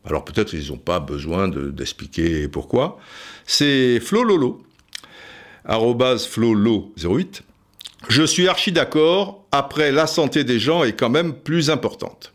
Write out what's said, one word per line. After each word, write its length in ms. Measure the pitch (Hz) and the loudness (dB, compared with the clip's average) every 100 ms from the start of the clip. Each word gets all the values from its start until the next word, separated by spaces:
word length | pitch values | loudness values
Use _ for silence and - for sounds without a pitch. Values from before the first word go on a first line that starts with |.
| - | -4
Alors, 180 | 76 | -6
peut-être 300 | - - 101 | -4 -4 -2
ils 160 | 82 71 | -4 -8
n'ont 80 | 69 | -8
pas 240 | - 87 | -4 -4
besoin 480 | 71 73 76 90 95 | -4 -8 -4 -2 -2
de, 200 | 69 69 | -2 -8
d'expliquer 760 | 71 - - - - 82 80 73 | -8 -10 -12 -10 -2 -2 -2 -4
pourquoi. 500 | 78 - 120 156 - - - - - - | -8 -2 -2 -2 -6 -20 -20 -20 -20 -4
C'est 540 | - 143 135 127 117 | 0 2 4 4 2
Flo 240 | 113 214 | 2 0
Lolo, 400 | 240 185 127 - - _ _ - - - - - - - - | 2 2 0 -4 -18 _ _ -20 -20 -20 -20 -20 -20 -18 -4
arobase 600 | 113 117 120 127 120 - | 0 2 2 2 2 -2
Flo 280 | - 117 | 0 2
Lo 400 | 107 110 107 87 - | 4 2 2 -2 -6
zéro 220 | 85 117 | 0 0
huit. « 260 | 185 - - _ _ _ - _ - | -2 -10 -20 _ _ _ -20 _ -2
Je 160 | 123 | 2
suis 240 | 156 175 180 | 2 2 2
archi 240 | 175 - | 2 0
d'accord. 760 | 170 127 151 156 185 190 - _ | 0 2 4 4 4 0 -8 _
Après, 400 | 143 139 147 147 | -2 0 0 2
la 160 | 139 156 | 2 2
santé 380 | 170 143 151 127 | 2 2 0 2
des 140 | 120 | 0
gens 260 | 113 170 131 | 2 2 0
est 80 | |
quand 160 | 104 117 | 0 0
même 240 | 143 175 | 2 0
plus 360 | 135 - 165 151 | -6 -2 0 0
importante. » 600 | 151 - - - - - | 0 -2 -6 -12 -12 -20